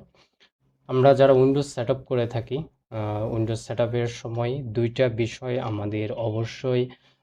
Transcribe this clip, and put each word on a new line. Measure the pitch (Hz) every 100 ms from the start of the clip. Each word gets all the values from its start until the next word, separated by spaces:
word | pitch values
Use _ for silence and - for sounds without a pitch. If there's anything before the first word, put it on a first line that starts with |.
| - _ _ _ _ _ _ _ -
আমরা | 131 135
যারা | 135 139
Windows | 131 131 139
সেটআপ | 143 - 117 131
করে | - 127 120
থাকি, | 120 113 131
আহ, | 160 _ _ 110 107 104 113
Windows | 117 113 113
সেটআপের | - 117 117 120 120
সময় | 117 117 113 120 139
দুইটা | 123 107 117 120 127
বিষয় | 113 117 - 127 123
আমাদের | 120 104 104 107 107
অবশ্যই, | - 113 110 113 - 131 127 123 - _ _